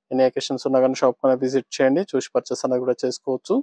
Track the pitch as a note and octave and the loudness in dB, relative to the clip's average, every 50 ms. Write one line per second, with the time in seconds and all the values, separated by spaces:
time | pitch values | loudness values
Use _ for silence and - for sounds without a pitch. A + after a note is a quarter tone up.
0 | _ - C3 C3 C3 B2+ - C#3 - - C#3 B2+ - C#3 C3 C3 B2+ C3 C3 - | _ -6 0 2 2 2 0 -2 -6 -6 -6 -4 -2 0 2 4 2 2 2 2
1 | C#3+ B2+ B2 _ - C3+ C3 B2+ C3 B2+ C3+ C3+ A#2 _ - - C#3 C3 C3+ E3+ | 2 0 2 _ 2 2 2 2 0 0 0 -2 -2 _ -2 0 2 2 2 2
2 | G3+ - - C3 - - - B2 - - B2 - - C3 B2+ B2+ B2+ B2+ B2 - | 0 -2 -2 -4 -4 -2 -4 -4 -4 -4 -6 -4 -2 -2 -2 0 0 -2 -2 -2
3 | - B2+ A#2+ - - C#3 C3 B2 - - G3 C4+ | -2 -4 -4 -4 -6 -6 -6 -4 -2 -2 -2 -2